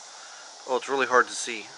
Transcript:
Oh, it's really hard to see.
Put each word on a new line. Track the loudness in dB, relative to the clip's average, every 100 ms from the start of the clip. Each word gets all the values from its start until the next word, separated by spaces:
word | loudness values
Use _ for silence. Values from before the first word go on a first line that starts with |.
| -16 -16 -16 -16 -16 -14 -2
Oh, | -2
it's | 0
really | 0 6
hard | 6 6
to |
see. | 0 -6 -6 -10